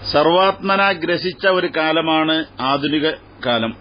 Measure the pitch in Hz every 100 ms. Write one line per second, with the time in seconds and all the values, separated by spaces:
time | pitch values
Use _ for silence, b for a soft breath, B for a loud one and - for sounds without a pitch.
0 | - 147 151 175 190 190 196 196 196 185
1 | 165 170 180 - 196 185 175 160 156 160
2 | 165 160 156 160 156 - 127 139 143 147
3 | 151 139 - - 131 120 113 113